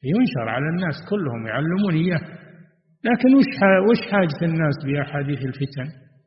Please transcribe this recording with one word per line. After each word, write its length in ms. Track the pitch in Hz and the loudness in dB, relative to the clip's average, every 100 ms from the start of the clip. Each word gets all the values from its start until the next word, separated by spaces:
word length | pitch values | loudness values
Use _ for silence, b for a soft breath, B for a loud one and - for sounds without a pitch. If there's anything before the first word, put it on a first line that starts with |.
ينشر 440 | 131 190 247 - 113 | -2 0 0 0 -4
على 200 | 117 147 | -2 -2
الناس 260 | 170 180 139 - | -2 -4 -6 -6
كلهم 360 | 208 160 117 113 | -4 -4 -6 -6
يعلمون 480 | 113 156 185 202 | -4 -2 0 0
إياه. 260 | 160 170 170 - - - - - _ _ _ | 2 0 -2 -6 -18 -20 -20 -20 _ _ _
لكن 300 | 220 240 254 | -2 2 6
وش 160 | 269 247 - | 6 4 4
ح-، 220 | 196 190 196 | 4 6 4
وش 220 | 233 - | 2 2
حاجة 380 | 202 180 139 170 | 0 0 0 -2
الناس 240 | 160 156 139 139 | 0 0 -2 -2
بأحاديث 520 | 143 139 147 139 143 | -4 -4 -6 -4 -4
الفتن؟ 500 | 135 127 135 - 135 - _ _ | -6 -6 -6 -6 -12 -12 _ _